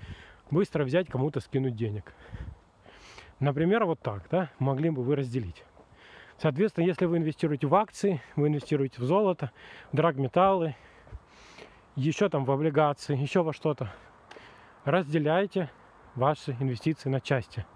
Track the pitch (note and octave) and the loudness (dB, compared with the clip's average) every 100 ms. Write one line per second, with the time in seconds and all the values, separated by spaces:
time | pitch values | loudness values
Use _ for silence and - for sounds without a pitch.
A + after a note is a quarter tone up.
0 | - - - - - D3 G3 D#3+ C3+ D#3+ | -14 -16 -16 -20 -2 0 0 0 0 0
1 | F3+ B2+ C#3+ C3+ - C#3 C3 A2+ A2+ G#2 | 0 -2 -2 -2 -4 -2 -2 -2 -4 -4
2 | - - - - - - _ _ - - | -10 -20 -18 -14 -14 -14 _ _ -20 -20
3 | - - - - C#3 C#3 E3 A3 G3 D#3+ | -20 -20 -20 -2 0 2 2 2 0 -2
4 | - G2+ - F3 E3 - C3+ C3+ E3 D3 | -4 -8 -2 -2 -2 -2 -2 0 -2 -2
5 | B2 D3 B2+ B2 F#2+ - - - - - | -2 -2 -2 -4 -6 -12 -20 -20 -20 -20
6 | - - - - D#3+ C3+ G#3+ - E3+ E3+ | -20 -20 -20 -4 -2 0 0 2 0 2
7 | F3+ E3+ D#3+ D3 E3 D3 C#3+ F3 G#3+ - | 0 2 0 -2 -2 0 2 2 2 -2
8 | G3+ E3 - - D3 D3+ - D3 C3+ - | -2 -2 -4 0 0 0 0 0 0 -2
9 | B2 F#3+ G#3 F3 C#3+ - - - - C3+ | 0 2 2 0 -6 -10 -20 -20 -4 2
10 | C#3 C3+ C3+ F3+ G3 F#3+ E3 - - - | 2 2 0 4 4 4 0 -4 -16 -20
11 | - - - - - - - - - - | -20 -20 -20 -20 -20 -20 -20 -20 -12 -2
12 | C#3 - G3+ D3 C3 C#3 D#3 C#3+ D3+ C#3+ | -2 2 0 2 0 2 2 4 2 0
13 | - C#3 C#3 F#3+ D#3+ D3 D#3 C#3+ A2+ - | -4 -2 0 0 0 -2 -2 -2 -6 -10
14 | - - - - - - - - C#3 E3+ | -20 -20 -20 -20 -20 -20 -20 -8 0 0
15 | D3 D#3+ D3+ E3+ G3+ F#3+ D#3+ - - - | 2 0 2 2 0 -2 -4 -8 -20 -20
16 | - A#2+ C3 D3+ - B2 C3 A#2+ D#3 D#3 | -16 0 0 0 -4 -4 -2 -2 -2 -2
17 | C3+ C3+ - C3+ - - - | -2 -4 0 -2 -2 -10 -12